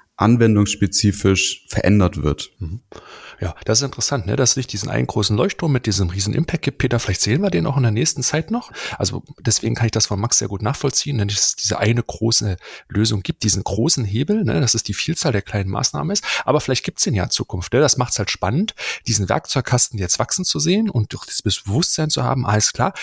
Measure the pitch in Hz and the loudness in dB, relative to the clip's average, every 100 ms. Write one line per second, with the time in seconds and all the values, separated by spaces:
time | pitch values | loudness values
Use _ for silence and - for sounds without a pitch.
0 | _ - 107 120 117 107 104 - 98 - | _ 0 2 6 6 6 2 2 0 2
1 | 104 95 98 95 - - - - - 104 | 2 4 4 4 0 -4 -6 0 4 6
2 | 90 - 73 73 - - 80 104 _ - | 4 2 -2 -2 -6 -10 -10 -10 _ -20
3 | - - - - 90 - - 113 139 - | -20 -20 -18 -8 -8 -6 0 0 0 -2
4 | - 139 90 123 123 - 127 101 - 117 | -2 -2 -2 2 2 2 -2 -6 -4 -2
5 | 127 - 101 107 185 - 165 127 - 98 | 0 0 0 2 0 0 0 0 2 0
6 | 90 92 101 107 165 165 - - 123 120 | 0 0 -2 0 -2 -2 -4 -2 0 0
7 | - 95 - 135 196 175 160 135 120 107 | 0 0 2 2 2 0 0 2 2 2
8 | 147 - - 156 160 233 - - - - | 0 0 -2 -2 -2 -6 -6 -12 -10 -4
9 | 95 98 - - 123 - 117 117 117 110 | -4 -4 -10 -6 0 0 0 0 0 0
10 | - 98 110 - 104 101 107 139 139 - | -2 -2 0 0 -2 -4 -4 -2 0 -2
11 | 147 131 101 104 - - - - 107 117 | 0 -2 0 0 -2 -2 -2 0 2 2
12 | - - 113 113 107 90 - - - 101 | -2 -2 0 0 0 -4 -8 -20 -6 0
13 | 110 107 - - 107 98 - - 135 - | 0 0 -4 -4 -2 -2 -2 0 0 0
14 | 104 107 151 214 175 160 127 110 - 104 | 0 -2 0 0 2 2 0 0 -2 -4
15 | - 170 165 107 - 101 95 101 127 147 | -2 -2 0 0 -2 -4 -2 -2 -2 -2
16 | 151 208 - - - 147 - 131 - - | -4 -4 -4 -4 0 0 0 -2 -2 -2
17 | 202 107 90 - - 87 - 123 147 - | 0 2 0 -2 -4 -6 0 2 4 2
18 | 123 - 98 - 92 131 214 - - - | 0 -2 -2 -2 0 0 -2 -4 -8 -8
19 | - 107 95 139 - 135 - 123 - 107 | -2 0 2 -2 0 -2 0 2 2 0
20 | 92 - 120 - 180 - 156 196 220 120 | -2 -2 0 0 0 0 2 2 2 0
21 | 107 - - - 104 - - 113 175 - | -2 -4 -6 -2 0 -2 0 2 2 2
22 | 156 - 123 131 117 107 - - 160 - | 0 0 0 0 2 2 2 0 -2 -2